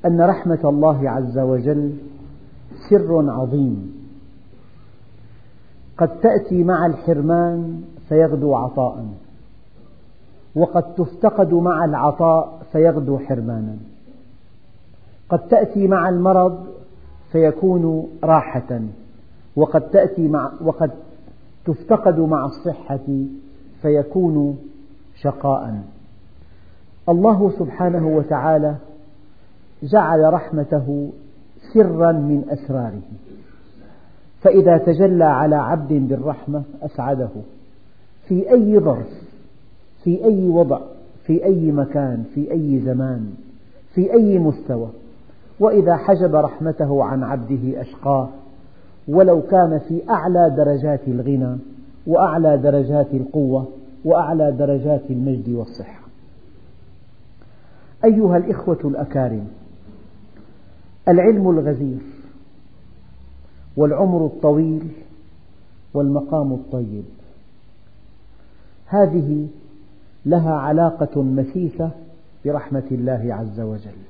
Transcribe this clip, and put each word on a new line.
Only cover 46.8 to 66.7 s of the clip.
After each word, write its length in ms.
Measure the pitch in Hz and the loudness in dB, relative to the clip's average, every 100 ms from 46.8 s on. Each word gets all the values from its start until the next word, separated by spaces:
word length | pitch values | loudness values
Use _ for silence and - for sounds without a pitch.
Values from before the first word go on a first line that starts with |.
| 143 139 | 0 0
عن 180 | 110 135 | 0 -2
عبده 580 | 131 135 113 135 127 123 | -4 -6 -4 -4 -4 -6
أشقاه، 480 | - - 139 139 131 - - - - - - - - | -10 -8 -2 0 -2 -12 -20 -20 -20 -20 -20 -18 0
ولو 340 | 160 185 170 | 4 6 4
كان 360 | - 190 170 151 - | 4 2 4 0 -4
في 220 | 165 - | -6 -2
أعلى 400 | 175 165 180 165 | -2 0 4 4
درجات 500 | 139 147 139 151 139 135 | 4 0 0 -2 -2 -4
الغنى، 480 | 123 127 139 127 127 - - - - - | -4 -2 -2 -2 -6 -12 -20 -20 -14 0
وأعلى 500 | 170 185 165 156 143 | 2 2 2 2 4
درجات 580 | 143 139 127 147 143 | 2 2 2 0 0
القوة، 540 | 135 131 156 135 131 131 - - - | -2 -2 -2 0 0 -4 -14 -20 -8
وأعلى 480 | 156 175 151 165 147 | 2 2 2 2 0
درجات 500 | 131 143 139 143 143 143 | 2 0 0 0 -2 -2
المجد 380 | 127 135 127 117 | -4 -2 -2 -4
والصحة. 540 | 120 113 - - - - - - - - - - - - - - - - - - - - - - - | -6 -8 -14 -18 -18 -20 -20 -20 -20 -20 -20 -20 -20 -20 -20 -20 -20 -20 -20 -20 -20 -20 -20 -20 2
أيها 320 | 226 214 196 175 | 4 4 4 2
الإخوة 420 | 175 - - 165 | 0 -4 -2 -2
الأكارم، 600 | 147 139 - 139 123 110 101 - - - - - - - - - - - - - - - - | -4 -6 -4 -2 -2 -4 -10 -16 -20 -20 -20 -20 -20 -20 -20 -20 -20 -20 -20 -20 -20 -6 2
العلم 420 | 175 190 208 185 | 4 6 4 2
الغزير، 480 | 165 147 131 143 131 - - - - - - - - - - - - - - - - - - | 2 0 -4 -6 -8 -14 -20 -20 -20 -20 -20 -20 -20 -20 -20 -20 -20 -20 -20 -20 -20 -10 0
والعمر 500 | 151 151 190 175 156 | 0 2 0 2 -2
الطويل، 600 | - 151 147 160 156 160 - - - - - - - - - - | 0 2 2 0 -2 -8 -14 -20 -20 -20 -20 -20 -20 -20 -20 -8
والمقام 580 | 143 139 143 143 156 139 | -2 0 0 -2 -2 -2
الطيب، 520 | 127 - | -4 -6